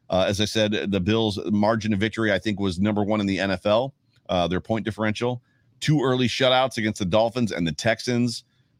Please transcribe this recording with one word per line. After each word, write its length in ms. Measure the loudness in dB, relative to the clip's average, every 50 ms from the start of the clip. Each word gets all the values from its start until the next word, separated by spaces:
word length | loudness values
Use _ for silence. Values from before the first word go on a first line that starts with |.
| _ -2
Uh, 140 | 0 0 2
as 140 | 2 0 0
I 60 | -2
said, 260 | -2 0 0 0 0 0 -2 -2 -2
the 100 | -2 0
Bills' 380 | 0 2 2 2 2 0 -2 -4 -4 -2
margin 420 | 0 2 2 2 0 0 0 -2
of 80 | -2 0
victory, 320 | 0 -2 -2 -2 0 2
I 60 | 0 0
think, 200 | 0 -4 -4 -2
was 220 | -2 -2 0 0
number 240 | 0 0 2 0 0
one 160 | 0 0 0
in 60 | 0
the 120 | 0 0 0
N 120 | 0 -2
F 160 | -2 -2 2
L. 280 | 2 2 2 2 -2 _ _ _ _ _ _ _
Uh, 220 | -2 0 0 0 0
their 100 | 0 -4
point 280 | -2 -2 -4 -2 -2
differential, 560 | -6 -4 -2 -2 -2 -2 -2 -4 -4 -4 -6 _ _ _ _ _ _ _ -6
two 200 | 0 0 2 2
early 260 | 2 2 2 2 0 0
shutouts 500 | 0 2 2 4 4 4 2 0 -2 -2
against 200 | -2 -2 -2 -2
the 60 | -2
Dolphins 480 | 2 2 2 2 2 0 -2 -2 -2
and 140 | -2 -2 -2
the 60 | -2
Texans, 720 | -2 -2 0 -2 -2 0 -2 -2 0 0 0 -2 -2 -6 _ _ _ _ _ _ _ _